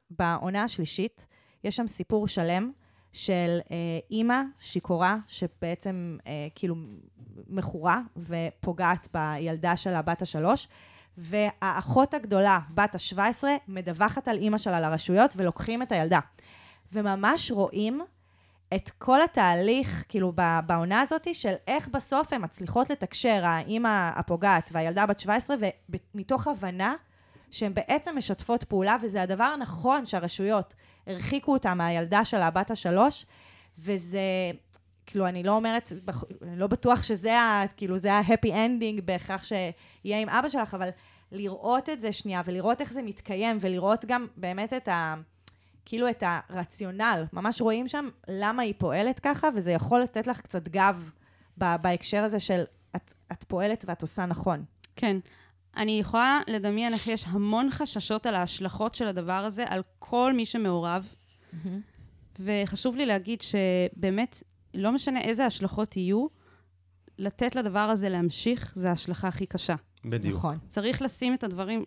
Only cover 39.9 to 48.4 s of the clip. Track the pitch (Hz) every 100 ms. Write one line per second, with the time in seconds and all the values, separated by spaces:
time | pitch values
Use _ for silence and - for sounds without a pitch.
39.9 | _ 196 208 214 214 285 262 214 190 185
40.9 | 185 - - _ 196 202 190 220 254 262
41.9 | 294 220 208 208 180 175 180 202 240 285
42.9 | 254 220 202 - 196 226 214 185 180 190
43.9 | 220 226 247 233 - 180 185 220 254 214
44.9 | 175 160 156 160 _ - _ _ _ -
45.9 | 226 240 220 185 170 - 185 175 - 190
46.9 | 190 226 180 160 180 208 233 226 220 254
47.9 | 294 277 - - 190